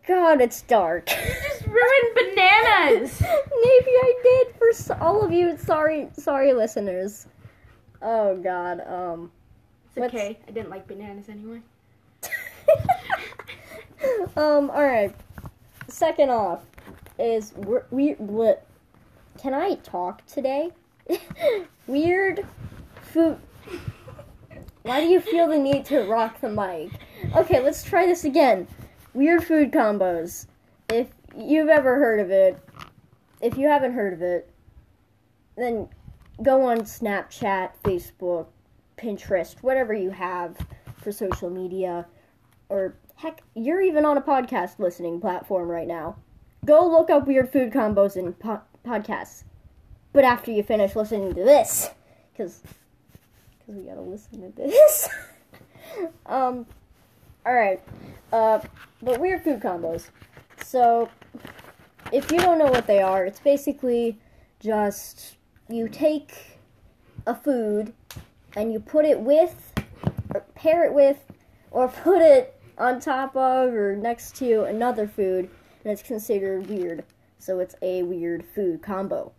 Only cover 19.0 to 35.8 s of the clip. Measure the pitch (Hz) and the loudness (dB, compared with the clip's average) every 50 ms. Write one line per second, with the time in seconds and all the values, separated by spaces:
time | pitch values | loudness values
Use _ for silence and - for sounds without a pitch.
19 | _ _ _ _ _ _ _ - - 277 262 277 339 403 330 - - - - 180 | _ _ _ _ _ _ _ -12 -8 -6 -4 -2 -2 -2 -4 -6 -8 -12 -8 -8
20 | 180 180 208 - _ _ - 285 - 262 269 285 311 349 - _ _ _ _ _ | -6 -8 -8 -12 _ _ -10 -6 -4 -4 -4 -4 -4 -6 -10 _ _ _ _ _
21 | _ - 349 - - - - - 679 587 466 403 349 - _ _ _ - 262 285 | _ -6 -6 -6 -6 -16 -12 -2 -2 0 0 -2 -6 -12 _ _ _ -4 -2 0
22 | 311 349 359 381 392 381 339 403 392 - - - - - - - - - - - | 0 2 2 2 0 -2 -2 -4 -8 -12 -14 -18 -18 -18 -18 -20 -20 -20 -20 -20
23 | - - - 320 330 320 262 - - - - - - - 370 - - - - - | -20 -4 0 2 2 2 0 -4 -14 -20 -20 -20 -18 -16 -16 -12 -12 -14 -14 -14
24 | - - - - - - - - - _ - - - - _ _ _ 226 254 285 | -20 -20 -20 -20 -20 -20 -20 -20 -20 _ -20 -20 -20 -20 _ _ _ -4 -2 0
25 | 320 330 370 349 - 440 381 339 339 311 320 302 269 269 285 277 277 - 269 285 | 4 4 4 4 2 0 0 0 2 2 2 0 0 0 -2 -2 -2 0 0 0
26 | 214 185 220 233 226 226 226 - - 220 214 208 202 185 175 160 156 180 - - | 0 0 -2 -2 -2 -4 -6 -8 -8 -6 -6 -6 -6 -6 -8 -10 -12 -14 -16 -20
27 | - - - - - - - 320 349 339 370 269 254 285 294 - - - - 349 | -20 -20 -16 -12 -10 -2 0 0 2 2 2 2 2 0 -2 -2 -8 -2 0 2
28 | 370 359 359 349 - 302 254 330 294 254 214 185 175 - - - - - _ _ | 2 2 0 0 -2 0 2 4 4 4 4 0 -2 -12 -16 -20 -20 -20 _ _
29 | - - _ 240 277 311 349 339 330 - 320 311 294 233 - 320 233 214 208 202 | -20 -12 _ 0 2 4 4 2 2 2 2 2 2 2 2 0 2 2 0 0
30 | 190 185 175 170 160 185 - - - - _ _ _ _ _ _ _ - 226 233 | -2 -2 -2 -4 -6 -8 -12 -16 -20 -20 _ _ _ _ _ _ _ -4 -2 -2
31 | 247 - - _ _ - - - 220 - 294 311 311 302 320 302 262 262 247 285 | -2 -4 -10 _ _ -20 -18 -16 -2 0 2 2 4 4 4 4 4 2 2 2
32 | 277 233 220 208 202 180 196 190 190 185 180 - - - - - - - _ _ | 2 2 2 0 0 2 4 4 4 4 2 -2 -18 -20 -20 -20 -20 -20 _ _
33 | _ _ _ _ _ _ _ _ - 240 - 262 269 302 294 285 262 254 247 254 | _ _ _ _ _ _ _ _ -4 -4 -2 0 2 2 2 2 0 -2 -2 -4
34 | 208 196 180 160 175 180 175 170 - - _ _ _ _ _ - _ _ _ _ | -4 -4 -4 -4 -4 -4 -4 -4 -6 -10 _ _ _ _ _ -20 _ _ _ _
35 | _ _ _ _ _ _ _ _ _ _ _ - 247 247 233 214 | _ _ _ _ _ _ _ _ _ _ _ -8 -6 -4 -4 -6